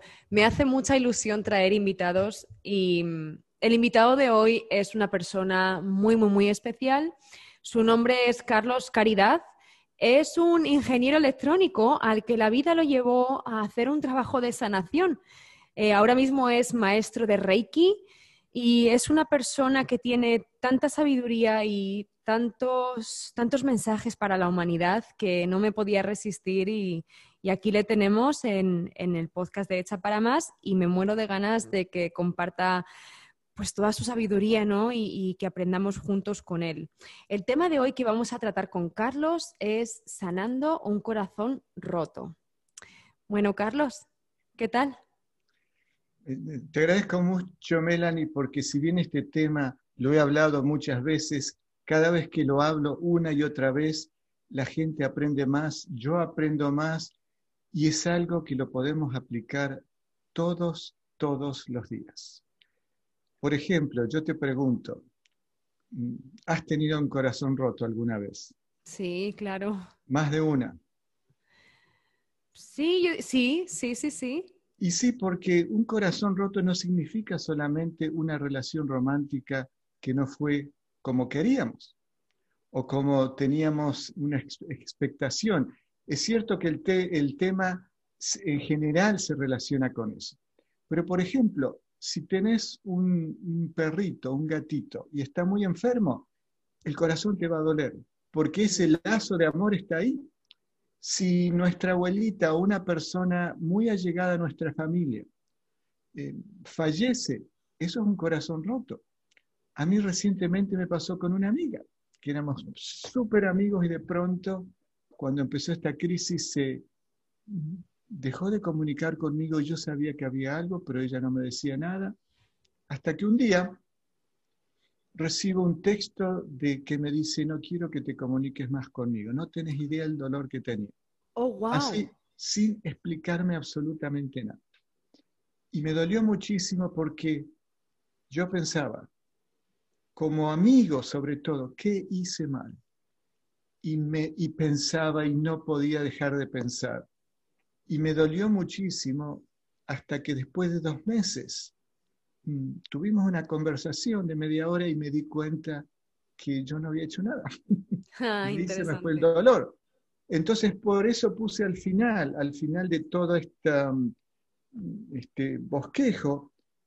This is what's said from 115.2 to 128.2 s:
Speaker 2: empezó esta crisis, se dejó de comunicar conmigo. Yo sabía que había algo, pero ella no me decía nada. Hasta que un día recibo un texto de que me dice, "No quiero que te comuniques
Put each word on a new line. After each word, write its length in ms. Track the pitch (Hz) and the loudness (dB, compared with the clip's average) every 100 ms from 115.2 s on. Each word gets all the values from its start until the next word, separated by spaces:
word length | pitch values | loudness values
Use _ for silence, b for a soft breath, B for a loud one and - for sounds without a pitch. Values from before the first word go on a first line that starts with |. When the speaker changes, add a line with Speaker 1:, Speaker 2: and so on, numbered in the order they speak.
| 135 143 | -4 -2
Speaker 2:
empezó 300 | 131 139 160 | -2 -4 -4
esta 240 | 170 160 147 | -4 -4 -2
crisis, 560 | 170 175 - 170 - | -2 -2 -2 -4 -4
se 320 | 143 135 131 - _ _ _ _ _ - 196 151 180 - _ - | -2 -2 -4 -12 _ _ _ _ _ -12 -8 -8 -10 -14 _ -20
dejó 420 | 190 131 131 185 | -8 -6 -4 -2
de 80 | 208 | -2
comunicar 580 | 190 156 151 143 165 160 | -2 -2 -2 -2 -4 -2
conmigo. 440 | 160 151 160 156 | -4 -2 -2 -2
Yo 160 | 147 160 | -2 -4
sabía 360 | - 147 151 147 | -6 -4 -4 -4
que 100 | 135 | -6
había 320 | 131 135 151 | -4 -4 -4
algo, 260 | 175 185 | -4 -6
pero 180 | 180 127 | -6 -4
ella 200 | 131 127 | -4 -4
no 100 | 131 | -2
me 120 | 131 | -2
decía 340 | 127 120 143 135 | -4 -6 -6 -4
nada. 360 | 165 190 196 - _ _ _ _ _ _ - | -6 -6 -8 -10 _ _ _ _ _ _ -14
Hasta 260 | 139 - 160 | -8 -4 -2
que 100 | 208 | 2
un 120 | 240 | 4
día 340 | 247 180 180 - _ _ _ _ _ _ _ _ _ _ _ _ _ | 6 4 2 -6 _ _ _ _ _ _ _ _ _ _ _ _ _
recibo 500 | - 160 - 196 185 | -6 -4 -2 -2 0
un 180 | 180 160 | 0 0
texto 640 | 196 208 - - 185 185 165 | 0 0 -2 -4 -4 -4 -8
de 380 | 135 147 139 | -4 -2 -2
que 140 | 139 147 | -4 -4
me 120 | 147 | -2
dice, 360 | 147 151 - 151 | -2 -2 -2 -4
"No 140 | 156 | -4
quiero 280 | - 175 170 | -6 -6 -6
que 120 | 151 | -8
te 160 | - | -8
comuniques 520 | 127 | -8